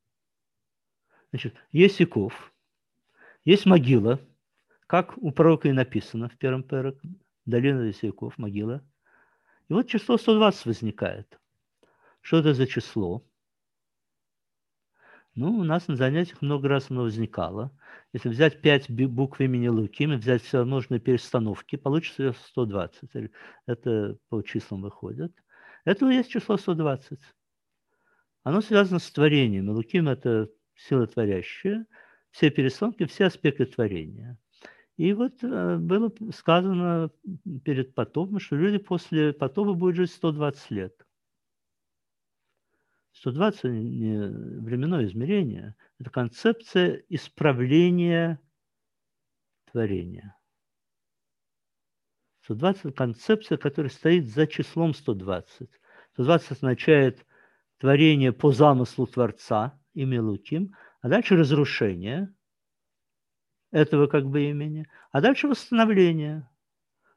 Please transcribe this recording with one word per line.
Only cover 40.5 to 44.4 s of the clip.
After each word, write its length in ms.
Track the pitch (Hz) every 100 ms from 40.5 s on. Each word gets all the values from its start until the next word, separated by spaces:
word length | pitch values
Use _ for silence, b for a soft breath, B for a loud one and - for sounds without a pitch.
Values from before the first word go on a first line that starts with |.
| 139 -
лет. 340 | 104 92 _ _ _ _ _ _ _ _ _ _ _ _ _ _ _ _ _ _ _ _ _ _ _
Сто 140 | 139
двадцать 400 | 131 208 208 127
не 480 | 113 120 123 110 107 101 110